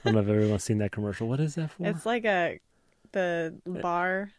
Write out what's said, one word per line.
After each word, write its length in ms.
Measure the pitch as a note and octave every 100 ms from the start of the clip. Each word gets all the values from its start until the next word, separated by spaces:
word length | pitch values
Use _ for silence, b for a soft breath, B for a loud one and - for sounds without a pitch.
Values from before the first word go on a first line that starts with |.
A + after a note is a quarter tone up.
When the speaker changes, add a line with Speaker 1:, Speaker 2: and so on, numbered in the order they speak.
| -
Speaker 1:
don't 80 | G#2+
know 60 |
if 60 | G2+
everyone's 360 | G#2+ G#2+ G#2
seen 160 | - G#2+
that 120 | G2+
commercial. 360 | - G#2 F#2 A2+
What 120 | C3+
is 160 | D#3 E3+
that 160 | D#3
for? 140 | - F3+
Speaker 2:
It's 200 | E3 A3
like 200 | A#3+ A3
a, 340 | F#3 E3+ - _ _ _ _ -
the 420 | G3 F3+ E3+ E3 F3+ F3+
Speaker 1:
It, 160 | F3+
Speaker 2:
bar. 500 | F3 F3 F3+ F#3+ G3+